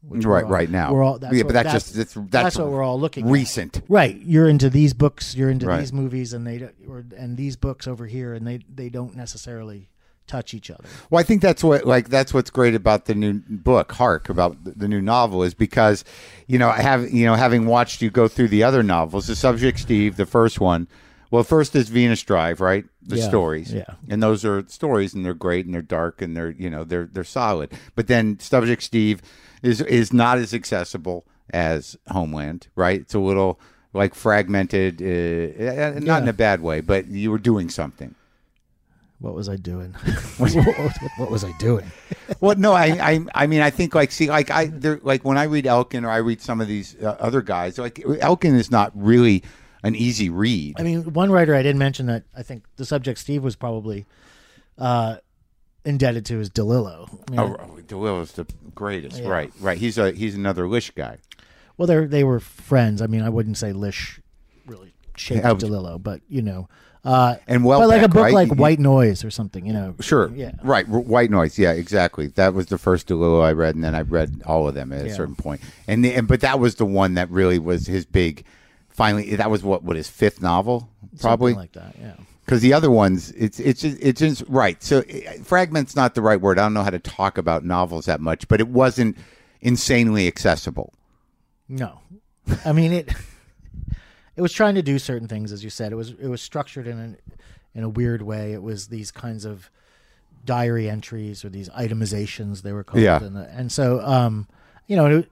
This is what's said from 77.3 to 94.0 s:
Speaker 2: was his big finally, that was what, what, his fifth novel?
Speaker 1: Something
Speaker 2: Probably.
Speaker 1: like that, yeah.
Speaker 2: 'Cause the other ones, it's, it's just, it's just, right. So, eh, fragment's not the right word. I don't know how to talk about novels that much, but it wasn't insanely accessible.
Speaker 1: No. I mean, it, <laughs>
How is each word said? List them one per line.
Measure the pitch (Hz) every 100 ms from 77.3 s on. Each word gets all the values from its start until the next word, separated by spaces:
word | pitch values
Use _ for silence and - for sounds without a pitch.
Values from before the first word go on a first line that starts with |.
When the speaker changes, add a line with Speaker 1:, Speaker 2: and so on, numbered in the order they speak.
| 90 92 90
Speaker 2:
was | 80 87 -
his | 92 80
big | 95 87 73 - _ _ _ _ -
finally, | 110 104 101 104
that | 107
was | 107
what, | 98 92
what, | 87 82
his | 78
fifth | - 107 -
novel? | 90 87 104 120 117 _ 98
Speaker 1:
Something | -
Speaker 2:
Probably. | 117 117 123
Speaker 1:
like | 107 87
that, | - 87 -
yeah. | 110 - - _ -
Speaker 2:
'Cause | 123
the | 123
other | 143 156
ones, | 117 98 92 -
it's, | - 113 -
it's | 135 127
just, | 156 135
it's | 139 123
just, | 156 135 -
right. | 131 107 82
So, | - 139 -
eh, | 151 - -
fragment's | - 180 180 156 131 -
not | 127 -
the |
right | 107 104
word. | 98 92
I |
don't | 107
know | 107
how | 101
to | 90
talk | - - 98 95
about | 85 82 82
novels | 87 90 85 76
that | 76
much, | 80 82 -
but | 110
it | 113
wasn't | 127 131 123 113 - - _ _ _
insanely | 120 123 - 123 117 107 90
accessible. | - 104 80 - - - _ _ _ _ _ _ _ _
Speaker 1:
No. | 131 117 - _ 196 _ _ - - 160
I |
mean, | 156 165
it, | 175 139 - - - _ _ -
<laughs> | - - -